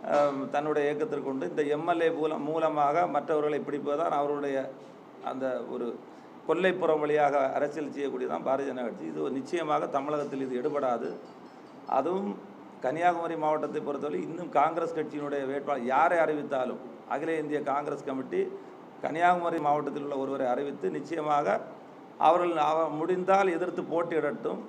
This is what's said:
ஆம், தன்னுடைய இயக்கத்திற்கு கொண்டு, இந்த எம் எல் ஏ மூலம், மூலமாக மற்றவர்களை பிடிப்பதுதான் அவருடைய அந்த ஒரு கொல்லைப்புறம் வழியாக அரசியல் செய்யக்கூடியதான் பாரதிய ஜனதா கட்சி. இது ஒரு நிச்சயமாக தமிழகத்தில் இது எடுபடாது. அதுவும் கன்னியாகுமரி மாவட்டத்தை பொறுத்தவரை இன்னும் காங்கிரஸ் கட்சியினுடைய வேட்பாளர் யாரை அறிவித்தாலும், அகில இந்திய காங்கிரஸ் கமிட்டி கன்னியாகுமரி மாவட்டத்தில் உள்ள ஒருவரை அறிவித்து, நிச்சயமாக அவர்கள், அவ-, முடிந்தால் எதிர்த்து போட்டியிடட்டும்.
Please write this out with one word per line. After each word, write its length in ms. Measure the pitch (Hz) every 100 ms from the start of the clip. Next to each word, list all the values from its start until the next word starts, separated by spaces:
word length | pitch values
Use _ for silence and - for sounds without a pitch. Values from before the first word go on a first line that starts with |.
| -
ஆம், 280 | 147 147 139 127
தன்னுடைய 300 | 143 151 151 143
இயக்கத்திற்கு 400 | 147 151 143 131
கொண்டு, 180 | 135 175
இந்த 120 | 156 143 147
எம் 120 | 165
எல் 120 | 170 165
ஏ 40 | 143
மூலம், 260 | 156 156 147
மூலமாக 580 | 160 160 151 143 156 175
மற்றவர்களை 460 | 147 143 156 151 147 117
பிடிப்பதுதான் 480 | 147 135 147 170 151
அவருடைய 400 | 143 147 143 135 131 - - - - - -
அந்த 160 | 131 131 123 117
ஒரு 120 | 127 120 104 - - - - -
கொல்லைப்புறம் 540 | 165 185 180 170 156
வழியாக 320 | 147 151 147 139 135 131
அரசியல் 360 | 143 151 143 127
செய்யக்கூடியதான் 500 | 139 127 127 160 123
பாரதிய 220 | 135 139
ஜனதா 140 | 127 117
கட்சி. 180 | 101 160
இது 80 | 151 151
ஒரு 80 | 131
நிச்சயமாக 480 | 131 175 156 147 165 139
தமிழகத்தில் 500 | 139 151 143 135 135
இது 140 | 123
எடுபடாது. 480 | 139 143 131 117 143 - - - - - - - - -
அதுவும் 320 | 139 190 202 196 - - - - 127
கன்னியாகுமரி 500 | 151 175 170 165 165
மாவட்டத்தை 380 | 156 151 143 151 139
பொறுத்தவரை 340 | 143 147 175 147
இன்னும் 260 | 170 165 143
காங்கிரஸ் 380 | 151 165 165 160
கட்சியினுடைய 460 | 151 147 143 143 131
வேட்பாளர் 380 | 139 143 139 120
யாரை 240 | 131 170 175 156
அறிவித்தாலும், 560 | 151 143 139 123 98 - - - 131
அகில 220 | 160 160
இந்திய 180 | 151 147 143
காங்கிரஸ் 340 | 139 147 143 -
கமிட்டி 320 | 131 127 180 196 - - - - - 139
கன்னியாகுமரி 540 | 151 175 180 170 165 147
மாவட்டத்தில் 400 | 151 143 139 143
உள்ள 100 | 139
ஒருவரை 240 | 135 135 127 123
அறிவித்து, 340 | 143 143 185 156
நிச்சயமாக 600 | 147 165 151 147 156 220 - - - - - - 151
அவர்கள், 300 | 175 175 165 147
அவ-, 180 | 156 160 151
முடிந்தால் 560 | 165 180 185 190 196 165
எதிர்த்து 260 | 175 175 143
போட்டியிடட்டும். 680 | 160 170 165 143 143 147 196